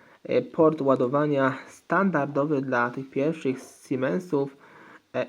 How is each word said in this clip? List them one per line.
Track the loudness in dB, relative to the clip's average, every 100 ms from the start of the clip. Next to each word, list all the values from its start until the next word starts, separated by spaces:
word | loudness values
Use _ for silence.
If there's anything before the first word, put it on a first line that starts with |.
| -20 -14
e, | -2 0
port | 0 4 4 4
ładowania | 2 2 2 0 0 2 0 -2 -10
standardowy | -16 -2 0 2 0 -2 -2 0 0
dla | 0 0 0
tych | -4 -8
pierwszych | -2 -2 -2 -4 -4 -8 -14 -6
Siemensów. | -2 -2 -2 -2 -2 -2 -8 -20 -20 -20 -20 _
E, | -6